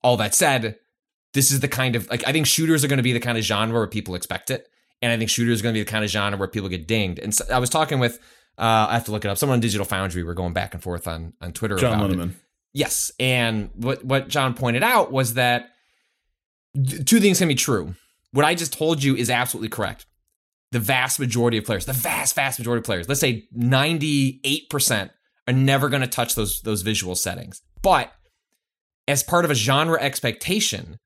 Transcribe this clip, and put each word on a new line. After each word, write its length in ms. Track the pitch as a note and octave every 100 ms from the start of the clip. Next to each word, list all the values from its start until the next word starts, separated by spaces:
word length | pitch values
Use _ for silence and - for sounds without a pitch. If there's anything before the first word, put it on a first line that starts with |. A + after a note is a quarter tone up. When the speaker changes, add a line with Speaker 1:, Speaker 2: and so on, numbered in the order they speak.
Speaker 1:
All 140 | B2 A#2+
that 160 | G#2
said, 420 | - D#3+ C3 A2 G#2 _ _ _ _ _
this 180 | C3+ C3
is 100 | C3+
the 80 | C3+
kind 280 | B2+ C3 A#2
of, 120 | -
like, 160 | A#2+ -
I 40 |
think 140 | D#3 D3
shooters 380 | - D#3+ D#3
are 40 | C#3
gonna 140 | C#3
be 100 | B2+
the 60 | A#2+
kind 180 | B2 A#2
of 40 |
genre 340 | G#2+ G#2 A2+ A#2
where 100 | G#2+
people 260 | G#2 F#2+
expect 360 | F2+ - F2+ -
it. 180 | C3 - _ _ _
And 100 | A#2+
I 60 | A#2
think 140 | A2
shooters 300 | - A#2 A#2
are 20 |
gonna 100 | A2+
be 100 | A2
the 80 | G2+
kind 140 | A2
of 60 | G#2
genre 280 | G#2+ G2+ G2+
where 80 | G2
people 220 | G#2+ F#2+
get 180 | F2+ D#2+
dinged. 320 | A2 G2 D#2
And 140 | G#2
so 100 | G#2+ -
I 60 | B2
was 120 | B2
talking 280 | D#3+ D#3 C#3+
with, 200 | A#2+ A#2+ - _ _ -
uh, 300 | A2+ A2+ G#2
I 60 |
have 100 | A#2 -
to 40 |
look 140 | G#2
it 40 | G2+
up, 80 | G2
someone 200 | C#3+ B2
on 40 |
Digital 240 | A#2 G2
Foundry, 380 | G2 G2 G2 F2
we're 120 | E2+
going 180 | F2 F2+
back 220 | F2 -
and 80 | E2+
forth 260 | F#2 F2 E2+
on, 240 | E2 E2 -
on 120 | E2+
Twitter 220 | E2 A2 F#2+
Speaker 2:
John 180 | F2
Speaker 1:
about 160 | F2 G2
it. 40 | F#2
Speaker 2:
Linneman. 180 | F2 F2+ _ _ _
Speaker 1:
Yes. 380 | C#3 - - - -
And 520 | B2+ B2+ A#2 A2 G2+
what, 300 | - A#2+ C3+
what 240 | B2+ C3+ C3
John 260 | D3 C3
pointed 300 | A#2+ B2+ A#2
out 260 | G#3+ B3 -
was 240 | C3 A#2+
that 360 | A#2 B2 A#2+ - _ _ _ _ _ _ _ _ _ _
th-, 300 | C#3+ C3+ -
two 140 | C3+ A3+
things 200 | G3+ F3+
can 80 | F3
be 80 | C3
true. 400 | - A2 D#2 F#2 _ _ _
What 140 | C3
I 100 | D3+
just 180 | F3 D#3+
told 300 | - D#3 D#3+
you 140 | C#3 A#2+
is 120 | A#2+
absolutely 420 | A#2+ B2 G2+ A2
correct. 360 | - G2 - - _ _ _ _ _ _
The 80 | A#2+
vast 380 | G#2+ C3 C3 -
majority 400 | C3 A#2 A#2+ A2+
of 60 |
players, 220 | G#2+ G2+ -
the 60 |
vast, 420 | C3 - - -
vast 240 | - C#3 B2
majority 200 | A#2 A#2+
of 60 |
players, 240 | A2+ F#2+ F2
let's 120 | C#3
say 240 | C#3+ A2 -
ninety-eight 1160 | A#2 A#2+ C3 D3 E3 D3+ C#3+ C3 C3 C3+ C#3+ -
percent, 420 | C#3+ A#2+ A2 F#2 _ _ _ -
are 80 |
never 340 | B2+ C3+ C#3 C#3
gonna 180 | C#3 B2+
touch 260 | - A#2
those, 260 | - G#2 -
those 200 | A2 G#2
visual 320 | G2 G2+ F2+ F2+
settings. 440 | F#2 F2+ E2+ - _ -
But 300 | G3 D#3 A2 _ _ _ _ _ _ _ _ _ -
as 160 | C#3+
part 220 | - F3
of 60 | E3+
a 40 |
genre 460 | C3+ G#2+ C#3 D#3+ E3
expectation 1000 | C#3 - A#2+ - - G3+ - G2+ E2 E2